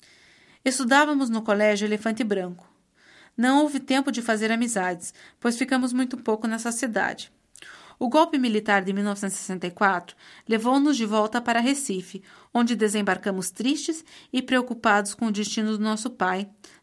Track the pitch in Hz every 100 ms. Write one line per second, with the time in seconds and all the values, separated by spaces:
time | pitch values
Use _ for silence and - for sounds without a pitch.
0 | - _ _ _ _ _ 262 262 247 277
1 | 302 285 262 226 220 202 214 202 208 208
2 | 226 220 226 196 180 180 - _ _ _
3 | _ - - - 247 277 302 277 262 269
4 | 277 233 233 214 220 226 240 208 180 175
5 | - - - _ 240 233 254 262 254 247
6 | 254 247 - 220 220 226 233 233 254 208
7 | - - - _ _ - - - - -
8 | 247 302 330 302 247 214 214 202 190 196
9 | 208 202 196 185 - 185 180 175 202 180
10 | 175 - - - - 220 226 269 294 254
11 | 214 214 214 208 240 233 240 277 - 190
12 | 180 190 - - - 233 240 220 214 208
13 | 202 208 208 190 175 - 240 311 - 320
14 | - - - 254 254 254 247 233 226 208
15 | 202 - 226 202 208 - 214 214 214 214
16 | 240 240 185 185 196 _ - -